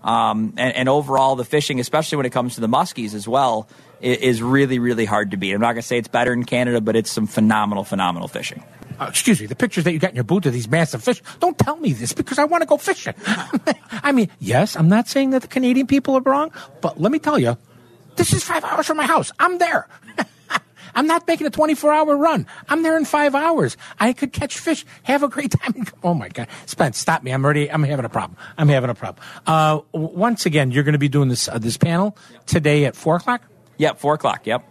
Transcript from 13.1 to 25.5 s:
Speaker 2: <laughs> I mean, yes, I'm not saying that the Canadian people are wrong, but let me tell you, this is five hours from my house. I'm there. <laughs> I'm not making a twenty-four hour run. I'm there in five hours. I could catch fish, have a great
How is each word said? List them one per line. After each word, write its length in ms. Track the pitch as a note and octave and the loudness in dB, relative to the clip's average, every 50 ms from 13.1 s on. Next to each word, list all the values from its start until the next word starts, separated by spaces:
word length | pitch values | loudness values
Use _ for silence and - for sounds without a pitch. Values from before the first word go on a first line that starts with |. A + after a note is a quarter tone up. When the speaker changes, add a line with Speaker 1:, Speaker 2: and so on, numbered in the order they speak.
| - - | -12 -8
Speaker 2:
<laughs> 60 | - G3 G#3+ - - - - B3+ - A3 - - - - | -4 -4 -4 -4 -4 -4 -4 -2 -2 -2 -4 -4 -8 -14
I 180 | A3+ G#3+ - C#4+ | -12 -4 0 2
mean, 180 | C#4 B3 G#3+ - - _ | 2 2 2 0 -2 _
yes, 340 | - F#2+ A#2 C3 F#3+ A3 - | -4 0 2 2 2 0 0
I'm 140 | E3+ D#3+ E3 | 2 4 6
not 180 | G3+ A3+ A#3+ - | 6 4 2 2
saying 220 | - C4+ C#4 C4 | 0 0 2 2
that 120 | C4 C4 | 0 0
the 60 | - - | -2 -2
Canadian 380 | - C4 C4 B3 B3 C4 C#4 | -2 0 2 2 2 2 2
people 300 | - C4+ C#4 C4+ - C4 | 2 2 2 2 2 0
are 60 | C4 | 2
wrong, 280 | B3+ C4+ C4+ C#4+ D4+ E4 - - - - - - | 2 2 2 2 0 -2 -6 -16 -20 -20 -14 -6
but 200 | - E3+ - - | -6 -6 -2 0
let 120 | D#3+ G#3+ | 0 0
me 80 | C#4+ D#4 | 0 0
tell 180 | - D4+ D4+ C4+ | 0 0 2 2
you, 180 | B2+ A#2 A#2+ - _ _ _ - - _ - _ _ - - | 2 2 0 -2 _ _ _ -20 -20 _ -20 _ _ -10 -2
this 160 | - E4+ - | -2 2 2
is 100 | - G4 | 2 0
five 220 | - - F4 D#4+ - | 0 -2 -4 -4 -2
hours 220 | - - D4+ D4+ | -2 -2 -2 0
from 100 | - D#4 | 0 0
my 100 | D#4 D4 | 0 2
house. 240 | B3 D#4+ C4 - - - - | 2 2 2 2 -2 -2 0
I'm 200 | D4 F4+ F4+ F4 | 0 0 2 2
there. 280 | F4 E4+ - - - _ - - - A3+ - - | 0 2 2 -2 -4 _ -20 -20 -20 -12 -6 -6
<laughs> 80 | - - _ _ _ _ - - _ _ _ - - - - | -6 -6 _ _ _ _ -8 -8 _ _ _ -20 -20 -4 0
I'm 100 | - C#4 | 0 2
not 200 | D#4 E4 E4+ - - | 4 2 2 2 0
making 180 | E4+ D#4 D#4 | 0 0 0
a 40 | C#4+ | -4
twenty-four 420 | - - D4+ D#4 D#4 - - D4+ | 2 2 2 2 2 2 4 4
hour 240 | D4+ D#4 D#4 D4+ C#4+ | 4 4 4 4 4
run. 300 | C#4+ D4 E4 D#4 G3+ - - - - - - | 4 4 2 2 2 -2 -4 -12 -20 -4 -2
I'm 140 | C#4+ D#4+ | 0 0
there 140 | E4 D#4+ D#4+ | 2 2 2
in 80 | D#4+ D4 | 2 2
five 300 | - - D4+ D4 C#4+ C4+ | 2 2 2 2 2 2
hours. 400 | C#4+ D4+ E4 E4 C#4 D#3+ A2+ - - - - - - | 2 2 2 2 2 0 -2 -2 -8 -18 -20 -4 0
I 120 | G#3 A#3+ B3 | 0 0 2
could 180 | - C#4+ C4 | 0 -4 -4
catch 260 | - - D4 - - - | -4 -6 -6 -6 -8 -6
fish, 260 | - E4+ D#4 - - - - - _ | -2 -2 -2 -2 -4 -18 -20 -10 _
have 180 | - C4 C#4+ | 0 2 2
a 60 | C#4+ C4+ | 2 0
great 240 | - - C#4+ A#3+ | -2 -4 -4 0